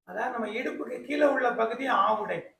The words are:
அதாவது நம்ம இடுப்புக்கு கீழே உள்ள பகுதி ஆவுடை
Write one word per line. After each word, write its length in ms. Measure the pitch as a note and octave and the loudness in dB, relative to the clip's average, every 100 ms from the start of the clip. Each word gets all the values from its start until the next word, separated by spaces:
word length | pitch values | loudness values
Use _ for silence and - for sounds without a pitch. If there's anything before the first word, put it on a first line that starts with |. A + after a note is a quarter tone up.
| - | -12
அதாவது 260 | F#3 B3 | -6 -4
நம்ம 140 | A#3+ G#3+ A3 | -4 -4 -4
இடுப்புக்கு 360 | D4 D4 A#3+ B3 B3 | -6 -6 -8 -8 -4
கீழே 180 | D4 D4 | 4 4
உள்ள 140 | C4 B3 A#3 | 4 2 2
பகுதி 260 | A3+ A#3+ C4+ - G#3+ | 0 0 0 2 4
ஆவுடை 320 | G#3+ G3 F3 - _ | 2 0 -6 -8 _